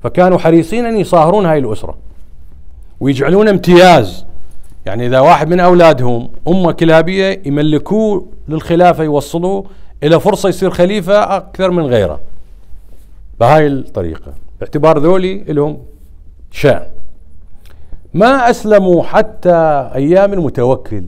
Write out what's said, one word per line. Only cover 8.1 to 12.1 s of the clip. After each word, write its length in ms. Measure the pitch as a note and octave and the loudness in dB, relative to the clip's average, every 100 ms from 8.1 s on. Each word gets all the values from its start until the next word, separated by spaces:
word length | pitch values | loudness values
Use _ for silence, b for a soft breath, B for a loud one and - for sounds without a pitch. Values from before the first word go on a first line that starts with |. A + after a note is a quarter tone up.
| G3+ - - - | -2 -6 -14 -8
للخلافة، 560 | D#3 - E3+ F3+ D#3+ | -8 -2 4 4 2
يوصلوه 600 | D#3 D3 C#3 E3+ F3+ G3 - b b b | -2 -2 -4 -6 -4 -6 -8 b b b
إلى 160 | D3 D#3+ | 2 2
فرصة 300 | G3 G3 G3 | 2 0 -2
يصير 220 | F3+ F#3 | -2 -4
خليفة 680 | F3+ F3+ G#3 F3+ G#3 G3+ F#3+ | 0 0 0 0 0 2 -4
أكثر 340 | - - F#3+ | -6 -4 -2
من 120 | F3+ | 0
غيره 360 | D3 A#2+ F2+ | 0 0 0